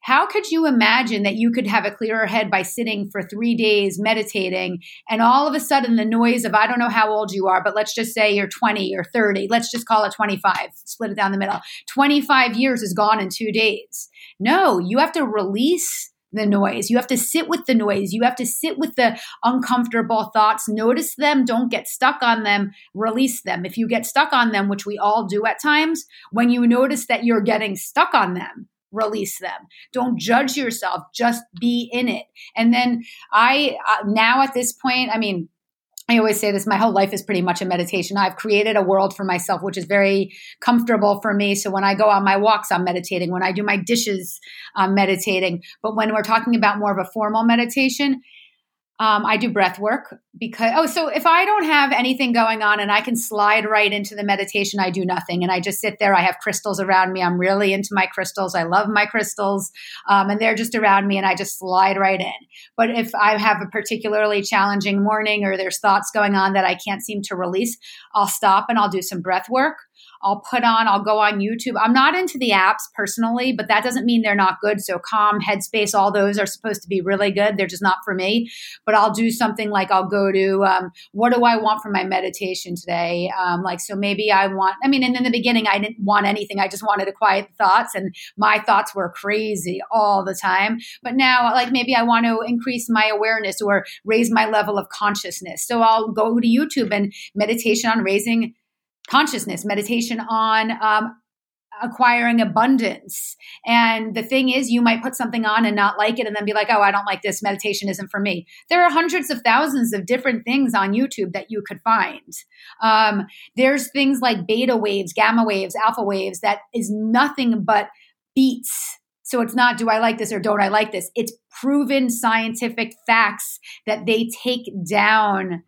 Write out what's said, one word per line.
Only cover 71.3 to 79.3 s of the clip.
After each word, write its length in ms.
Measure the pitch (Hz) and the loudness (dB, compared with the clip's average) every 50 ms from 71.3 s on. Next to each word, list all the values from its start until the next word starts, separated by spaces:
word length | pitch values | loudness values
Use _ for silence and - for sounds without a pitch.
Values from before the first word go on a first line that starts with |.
| 208 202 | 2 0
YouTube. 340 | 196 208 226 233 226 254 254 220 | -2 -2 -4 -4 -6 -6 -2 0
I'm 140 | 214 226 240 | 2 4 4
not 240 | 262 262 302 330 | 6 4 4 2
into 220 | 359 370 349 - 269 | 2 -2 -4 -4 -2
the 120 | 254 233 | 0 2
apps 320 | 202 190 185 190 220 - - - _ | 4 4 4 4 2 0 -4 -12 _
personally, 580 | - 208 196 - - 233 226 233 240 247 262 254 | -6 -6 -6 -2 -2 -2 -2 0 -2 -2 -2 -2
but 160 | 240 208 - | -4 0 0
that 160 | 214 214 220 | 0 2 2
doesn't 220 | 254 247 262 202 | 0 -2 -2 0
mean 160 | 240 240 233 220 | 2 2 2 2
they're 120 | 214 202 | 2 2
not 260 | 202 196 185 185 - - | 2 2 2 0 0 -2
good. 180 | 208 214 202 | -2 -2 -2
So 180 | 202 - 185 175 | -4 -6 -6 -6
Calm, 420 | - - 220 220 208 208 208 170 | -6 -2 0 2 2 2 2 0
Headspace, 540 | 170 208 208 196 190 - - 220 208 196 - | 0 -2 -2 -4 -4 -4 -2 -2 -2 0 2
all 160 | 202 190 202 | 2 2 2
those 280 | 202 208 196 202 202 208 | 2 2 2 2 2 0
are 80 | 202 | -2
supposed 360 | 185 - - - 226 202 208 - | -4 -4 -8 -6 -6 -6 -6 -6
to 60 | 175 | -4
be 140 | 196 190 170 | -4 -2 0
really 280 | 185 196 190 202 202 | 0 0 0 0 0
good. 260 | 190 196 202 214 208 | 0 2 0 0 0
They're 100 | 196 196 | 0 -4
just 160 | 185 185 175 202 | -4 -4 -2 0
not 160 | 190 185 190 - | 0 0 0 -2
for 120 | 214 196 | -6 -4
me. 360 | 185 185 190 214 233 233 233 - - - - - - _ | -2 -2 0 0 -2 -2 -4 -10 -16 -18 -18 -18 -8 _
But 80 | - 214 | 2 4
I'll 180 | 214 202 220 196 | 4 4 2 2
do 180 | 214 226 226 | 0 -2 -2